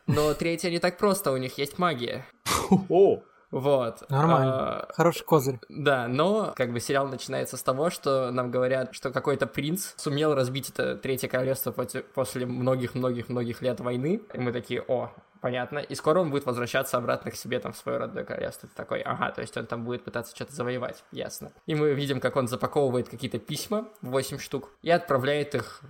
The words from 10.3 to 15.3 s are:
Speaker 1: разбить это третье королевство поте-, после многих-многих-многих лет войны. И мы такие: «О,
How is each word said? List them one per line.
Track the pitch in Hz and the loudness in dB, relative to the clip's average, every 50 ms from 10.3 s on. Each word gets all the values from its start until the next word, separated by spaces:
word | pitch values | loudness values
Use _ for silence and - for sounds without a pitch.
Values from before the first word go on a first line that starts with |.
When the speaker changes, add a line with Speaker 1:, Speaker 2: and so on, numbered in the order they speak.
| 147 | 2
Speaker 1:
разбить | 135 127 123 131 139 123 - | 2 2 0 -2 -4 -6 -6
это | - - 131 127 127 | -4 -2 -2 -2 -2
третье | - - 127 131 123 - - | -4 -4 -4 -4 -2 -2 -2
королевство | - 127 127 131 135 - - 127 | -2 0 0 0 -2 -2 -4 -6
поте-, | 107 - 120 - - 131 - - - | -4 -4 -4 -4 -6 -8 -8 -6 -2
после | 135 127 - - 131 127 | -2 -2 -2 -2 -4 -4
многих-многих-многих | 123 123 127 123 131 131 127 123 117 - 123 127 127 120 120 110 - 123 123 120 117 113 - | -4 -2 0 2 2 2 2 0 -2 -2 -2 0 0 -2 -2 -4 -4 -4 -2 -2 -4 -4 -2
лет | 127 127 120 - | -2 -2 -2 -2
войны. | 123 123 123 123 131 156 196 233 - - - | -2 -2 -2 0 0 0 0 -2 -4 -6 -6
И | |
мы | 117 123 123 | -4 -2 -2
такие: | 117 123 - - 123 117 - | -2 -4 -4 -4 -6 -4 -2
«О, | - 131 120 117 113 - - - _ | 0 0 0 -2 -4 -10 -16 -20 _